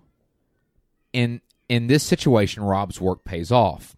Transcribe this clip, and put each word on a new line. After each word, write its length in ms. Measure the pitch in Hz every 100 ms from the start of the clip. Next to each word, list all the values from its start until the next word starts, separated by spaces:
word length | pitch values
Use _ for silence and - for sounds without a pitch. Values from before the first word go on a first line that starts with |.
| _ _ _ _ _ _ _ _ _ _ _
in, 300 | 127 120 120 _ _ -
in 180 | 120 117
this 160 | 143
situation, 600 | - - 156 117 101 -
Rob's 360 | 101 98 98 -
work 220 | 92 90
pays 280 | - 87 85
off 440 | 123 101 73 -